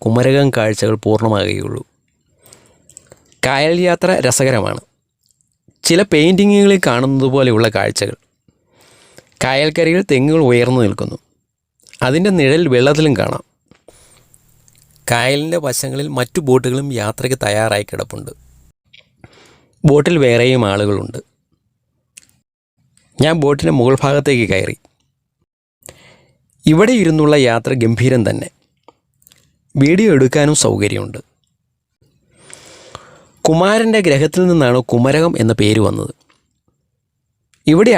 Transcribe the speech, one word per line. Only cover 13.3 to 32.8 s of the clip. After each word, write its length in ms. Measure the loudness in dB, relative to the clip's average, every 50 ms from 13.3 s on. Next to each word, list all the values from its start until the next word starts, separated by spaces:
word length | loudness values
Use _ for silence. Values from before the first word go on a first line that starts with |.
| -6 -8 -12 _ _ _ _ _ _ _ _ _ -20 _ _ _ _ _ _ _ _ _ _ _ _ _ _ _ _ _ _ _ _ _ -6 -4
കായലിൻ്റെ 500 | -2 -2 0 0 -2 -2 -4 -4 -6 -6 -6
വശങ്ങളിൽ 420 | -6 -6 -6 -8 -8 -8 -8 -8 -6 -4
മറ്റു 220 | -6 -6 -4 -4 -4 0
ബോട്ടുകളും 400 | 2 2 2 2 -2 -4 -4 -6 -6 -6
യാത്രയ്ക്ക് 400 | -6 -6 -6 -6 -6 -6 -6 -4 -4 -2
തയ്യാറായി 420 | -2 -2 -2 -2 -2 -2 -4 -4 -6
കിടപ്പുണ്ട്. 420 | -10 -10 -10 -10 -12 -16 -16 -16 -20 _ _ _ _ _ _ _ _ _ _ _ _ -20 _ _ _ _ -20 -20 _ _ -20 _ _ _ _ _ _ _ 0
ബോട്ടിൽ 320 | 2 2 4 2 2 0 0 2
വേറെയും 400 | 2 2 2 2 2 2 0 0 0
ആളുകളുണ്ട്. 500 | -2 -2 -2 -2 -2 -4 -6 -10 -12 -14 -16 _ _ _ _ _ _ _ _ _ _ _ _ _ _ _ _ _ _ -20 _ _ _ _ _ _ _ _ _ _ _ _ _ _ _ _ _ _ _
ഞാൻ 180 | -2 0 0 0 0 0
ബോട്ടിൻ്റെ 300 | 0 0 0 -2 0 0
മുകൾ 180 | 2 2 2 0 0
ഭാഗത്തേക്ക് 440 | 0 -2 -2 0 0 0 0 0 0 -2
കയറി. 260 | -2 -2 -4 -6 -8 -12 _ _ _ _ _ _ _ _ _ _ _ _ _ _ _ _ _ _ _ _ -20 -20 -20 _ -20 -20 -20 _ _ _ _ _ _ _ _ _ 0
ഇവിടെ 280 | 0 2 2 2 2 2 2
ഇരുന്നുള്ള 340 | 2 0 2 2 2 2 2 2 2 2
യാത്ര 220 | 0 -2 -2 -4 -2 0 0
ഗംഭീരം 380 | 0 0 0 0 0 2 0 0
തന്നെ. 220 | -2 -4 -6 -8 -12 _ _ _ _ _ _ _ _ _ _ _ _ _ _ _ _ _ _ _ _ _ _ _ _ -2
വീഡിയോ 340 | 0 2 2 4 4 4 4 4
എടുക്കാനും 400 | 4 2 2 2 2 2 2 2 0 0
സൗകര്യമുണ്ട്. 560 | 0 0 0 -2 -4 -4 -6 -8 -10 -14 -18 -20 _ _ _ _ _ _ _ _ _ _ _ _ _ _ _ _ _ _ _ _ _ _ _ _ -20 -20 -20 -20 -20 -20 -20